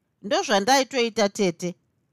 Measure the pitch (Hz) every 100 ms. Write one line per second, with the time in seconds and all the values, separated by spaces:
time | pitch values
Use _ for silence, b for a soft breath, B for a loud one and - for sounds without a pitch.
0 | _ _ 196 311 370 202 202 269 262 269
1 | 233 214 202 - 190 165 180 - _ _
2 | _